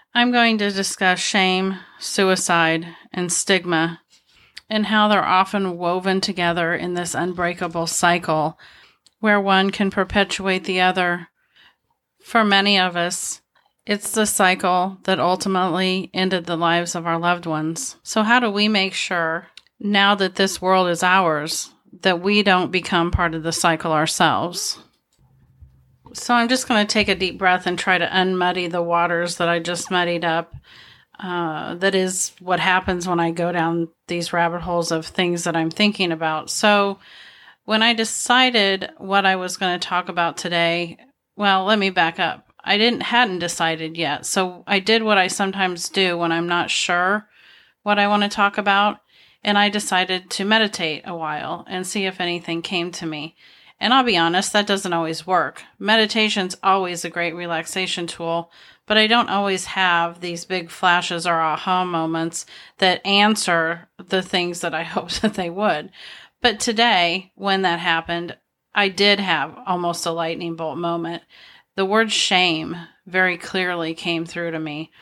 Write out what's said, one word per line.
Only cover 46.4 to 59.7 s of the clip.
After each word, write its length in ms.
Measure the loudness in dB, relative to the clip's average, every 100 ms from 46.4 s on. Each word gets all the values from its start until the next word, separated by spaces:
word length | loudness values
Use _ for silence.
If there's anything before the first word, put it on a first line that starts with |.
| 0
not 220 | -2 -2
sure 580 | -2 0 0 2 0 -4 _ -20 -20 _ _
what 140 | -2 2
I 100 | 4
wanna 180 | 2 0
talk 300 | 2 0 2
about, 420 | 0 2 2 -2 _ _ _ _
and 160 | 0 2
I 120 | 2
decided 600 | 0 0 0 0 -2 -4
to 120 | -4
meditate 600 | 2 2 2 -2 -6 -6 -8
a 100 | -8
while 500 | -6 -6 -6 -8 -8
and 180 | -8 -4
see 180 | -2 -2
if 140 | -2
anything 420 | -4 -4 -4 -6
came 300 | -4 -4 -4
to 140 | -6 -8
me. 320 | -8 -10 -16 -20 -20 -20 _
And 140 | 2
I'll 100 | 4
be 140 | 4 4
honest, 340 | 4 2 2
that 160 | 0 0
doesn't 240 | -2 0
always 340 | -2 -2 -6 0
work. 380 | 0 0 -6 -20 _
Meditation's 800 | 2 4 4 2 0 0 -2 -2
always 440 | 0 2 0 -4 -8
a 40 |
great 240 | -4 -4
relaxation 720 | -4 -6 -6 -4 -4 -4 -4 -6
tool, 460 | -6 -4 -4 -4 -14 -20 _ 0
but 120 | 2
I 100 | 4
don't 220 | 2 2
always 340 | 0 0 -2
have 540 | -4